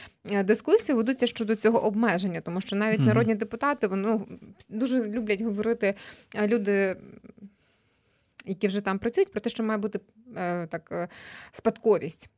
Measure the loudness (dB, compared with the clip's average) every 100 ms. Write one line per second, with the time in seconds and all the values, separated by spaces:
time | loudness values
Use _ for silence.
0 | -20 _ -4 0 2 2 4 2 4 2
1 | 2 0 0 0 -2 2 2 4 2 2
2 | 2 2 0 -4 -4 -4 -2 0 2 4
3 | 6 6 4 2 -2 -2 -2 0 0 0
4 | 0 -2 -4 -12 -18 -20 -12 -4 0 0
5 | 0 -2 0 0 0 -2 0 0 0 -2
6 | -6 -20 -10 -2 2 2 2 2 2 -2
7 | -10 -20 -20 -20 -20 _ _ _ _ _
8 | _ _ _ -14 -10 -2 -2 0 -2 -2
9 | 0 2 0 0 -4 -2 -2 -2 -2 -6
10 | -10 _ -16 -6 -4 -4 -4 -8 -8 -6
11 | -6 -10 -18 -18 -16 -4 -2 0 2 2
12 | 0 -10 -16